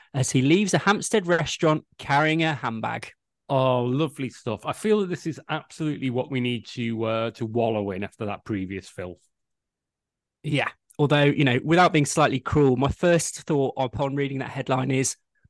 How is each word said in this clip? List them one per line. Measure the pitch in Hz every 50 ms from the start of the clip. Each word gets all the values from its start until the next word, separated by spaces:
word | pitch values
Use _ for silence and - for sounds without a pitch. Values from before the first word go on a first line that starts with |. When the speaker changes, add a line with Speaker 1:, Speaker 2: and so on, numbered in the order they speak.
| _ _ -
Speaker 1:
as | 135 127 -
he | - 131
leaves | 127 143 165 202 214 180 -
a | 160
Hampstead | - 196 208 175 160 - 226 214 175
restaurant | 170 175 156 143 - - - 170 156 151 - - _ _
carrying | - - - 139 143 156 156 156 165 160
a | 160 143
handbag. | 117 - 120 113 110 - 113 - 120 - - - _ _ _ _ _ _
Speaker 2:
Oh, | - 139 131 131 131 127 123 120
lovely | 123 127 143 160 131 - - 131 113
stuff. | - - - 117 107 - -
I | 156 -
feel | - - 220 214 214
that | 196 175
this | 170 - -
is | 165 139 143 - -
absolutely | 156 151 - _ - - 160 151 143 139 135 127
what | 120 127 123 -
we | 139 127
need | 123 123 120 110 - -
to, | - 123 117 113 113 110 113
uh, | 110 113 113 113 117
to | - - 117
wallow | 110 110 117 117 113 110 107 101 101
in | 92 95 101
after | - _ - 110
that | 101 98 - _
previous | - 107 98 95 90 98 92 - -
filth. | - - 90 90 85 _ _ _ _ _ _ _ _ _ _ _ _ _ _ _ _ _ _ _ _ _ _ _ _ _
Speaker 1:
Yeah. | - 151 151 131 110 - - _ _ _ -
Although, | - 147 135 147 147 143
you | 147 - - 139
know, | 127 120 131 -
without | 151 170 180 180 175 180
being | 156 139
slightly | - - 160 147 - 135 131
cruel, | - - - 151 143 135 127
my | 120 139 139
first | - - 180 175 170 156 - - - -
thought | - - 156 139 135 123 -
upon | - 131 120 - - 139 135 135
reading | 143 143 135 135 135
that | 123 117
headline | - 135 127 - 131 131 131 135
is, | 131 135 135 - - _ _ _ _ _ _